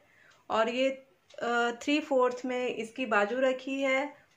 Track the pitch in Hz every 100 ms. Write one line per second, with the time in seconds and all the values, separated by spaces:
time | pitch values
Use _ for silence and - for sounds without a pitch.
0 | _ _ - - - 214 226 240 269 269
1 | - _ _ - 233 240 240 233 - 294
2 | 302 262 247 247 254 247 247 - 220 -
3 | 247 208 208 247 262 262 277 269 269 269
4 | 285 - _